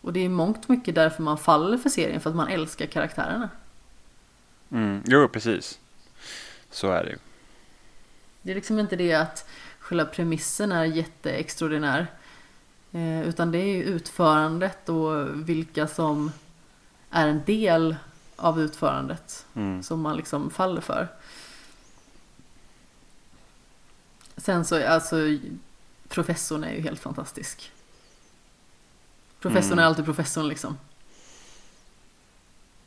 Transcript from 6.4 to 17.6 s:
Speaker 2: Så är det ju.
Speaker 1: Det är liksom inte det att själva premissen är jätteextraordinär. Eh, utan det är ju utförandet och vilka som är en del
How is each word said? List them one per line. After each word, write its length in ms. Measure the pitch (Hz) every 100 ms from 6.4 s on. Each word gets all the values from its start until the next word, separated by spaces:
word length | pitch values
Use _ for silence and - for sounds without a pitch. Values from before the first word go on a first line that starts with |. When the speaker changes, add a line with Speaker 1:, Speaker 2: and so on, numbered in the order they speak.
| - - -
Speaker 2:
Så 220 | - 98
är 120 | 90
det 60 | -
ju. 80 | - - - - - - - - - - - - -
Speaker 1:
Det 100 | 185
är 40 | 190
liksom 240 | 202 214
inte 160 | 208 180
det 180 | 175
att 360 | 160 160 - - - - -
själva 260 | - 175 156
premissen 680 | - 170 160 - - 208
är 140 | 175 160
jätteextraordinär. 1200 | 160 165 - 151 - - - 160 151 147 139 170 - - - - - _ - -
Eh, 300 | 175 165 160
utan 300 | 160 170 170
det 60 | 170
är 180 | 196 190
ju 80 |
utförandet 1040 | 180 175 - - 165 156 156 165 185 180 -
och 600 | 165 156 156 139 147 160
vilka 380 | 160 160 - 147
som 440 | - 156 151 147 147 - - - _ - _ -
är 180 | 175 151
en 140 | 151 147
del 500 | 214